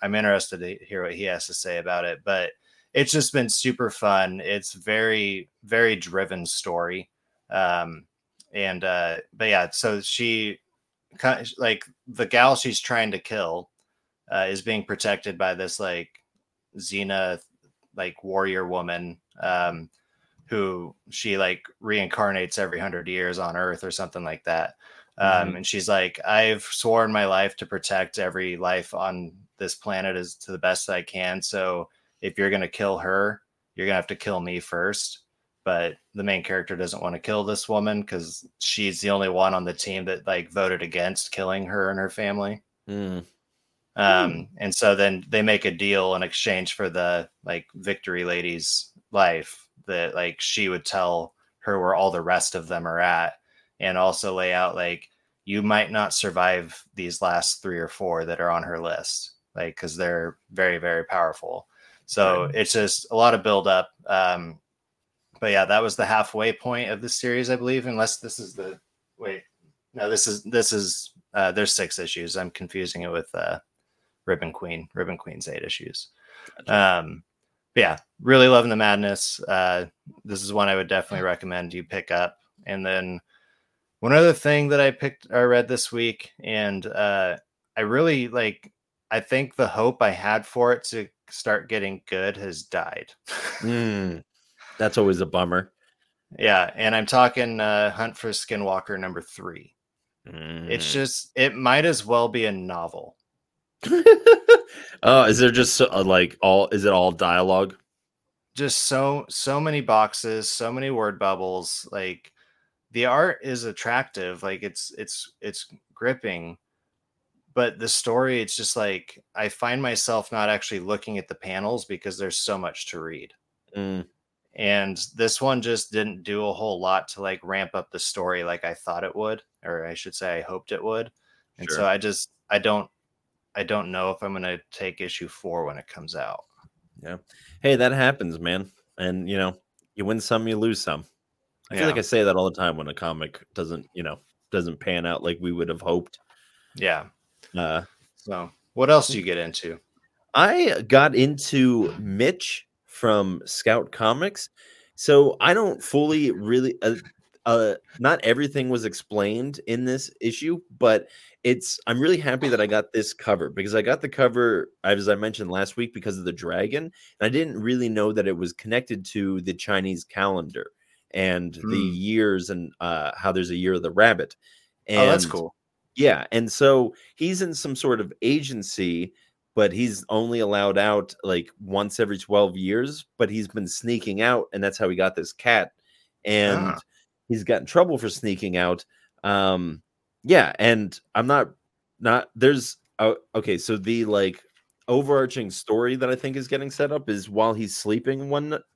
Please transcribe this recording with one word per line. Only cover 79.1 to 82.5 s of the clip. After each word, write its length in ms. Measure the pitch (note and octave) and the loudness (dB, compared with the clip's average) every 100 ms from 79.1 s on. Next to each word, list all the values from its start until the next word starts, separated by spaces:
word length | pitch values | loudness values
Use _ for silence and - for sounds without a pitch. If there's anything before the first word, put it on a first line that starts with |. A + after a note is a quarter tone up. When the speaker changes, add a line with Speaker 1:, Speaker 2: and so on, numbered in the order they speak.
| G2 - - - | -2 -4 -6 -2
Speaker 1:
Uh, 380 | F#2 F2+ F2+ F2 _ - - | 0 2 0 -4 _ -20 -16
this 180 | G#2 G2 | -10 -8
is 80 | G2 | -4
one 160 | G#2 G2+ | 0 2
I 80 | F#2+ | 0
would 120 | F2+ | 0
definitely 320 | F#2+ - G2 | -2 -2 -4
Speaker 2:
Yeah. 60 | F#2 | -2
Speaker 1:
recommend 480 | F2+ F#2+ F2+ F2 | -4 -6 -8 -8
you 100 | F2 | -10
pick 260 | D#2+ G2 - | -10 -8 -4
up. 280 | F2 F2+ - _ | -2 -2 -6 _